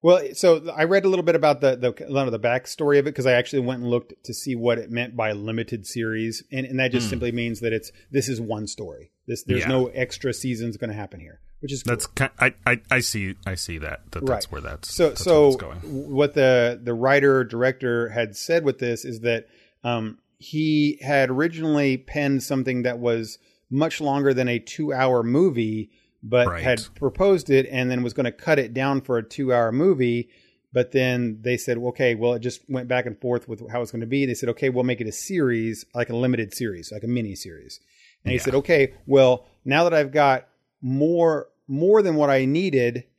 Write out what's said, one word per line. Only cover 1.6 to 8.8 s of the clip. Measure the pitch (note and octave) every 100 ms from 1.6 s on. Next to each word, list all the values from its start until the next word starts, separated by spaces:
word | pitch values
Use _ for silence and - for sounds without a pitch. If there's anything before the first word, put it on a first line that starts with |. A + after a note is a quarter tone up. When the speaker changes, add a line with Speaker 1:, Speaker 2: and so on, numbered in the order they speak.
Speaker 1:
the, | C3+ B2+
the, | B2 A2+ -
a |
lot | C3+ C3+
of |
the | A2+
backstory | A#2 B2 - - D3 C#3+
of | C#3
it, |
'cause | C#3 C3
I |
actually | B2 B2 C#3
went | B2 B2+
and | A#2+
looked | A#2+ A#2 -
to | -
see | A2+ -
what | B2 A#2 A#2
it | A2+
meant | A#2 A#2+ A#2
by | A2
limited | G#2 G#2 A2+ A2+ A#2 G2
series. | B2 A2+ A2 A2+ A2 -
And, | C3 C3
and | C3
that | C3
just | B2 A2+
Speaker 2:
Hmm. |
Speaker 1:
simply | A#2 A#2+
means | A#2 A#2 A2
that | A#2
it's, | A2 - _ _
this | C#3 C3+
is | A#2+
one | A2+ G#2+ G#2+
story. | -